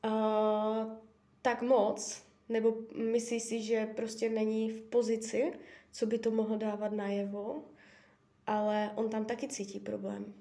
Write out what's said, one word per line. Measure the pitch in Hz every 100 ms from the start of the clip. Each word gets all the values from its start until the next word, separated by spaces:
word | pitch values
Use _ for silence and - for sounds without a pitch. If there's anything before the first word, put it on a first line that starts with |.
eh, | 220 220 220 214 214 214 214 220 220 220 - _ _ _
tak | 254 240
moc, | 240 254 202 - - - - _ -
nebo | 226 226 220 -
myslí | - 226 233 226 233
si, | 220 226
že | 214 226 214
prostě | - 226 - 226
není | 220 220 220 220
v | 220
pozici, | - 240 220 226 - 214 302 - - - -
co | - 220
by | 226
to | 226
mohl | 220 214 214
dávat | 214 208 214
najevo, | 208 202 202 202 202 208 302 - - - - - _ _ _ -
ale | 214 214 214 214
on | 208 226
tam | 220
taky | 214 240 285
cítí | - 196 202
problém. | 202 208 - - 104 -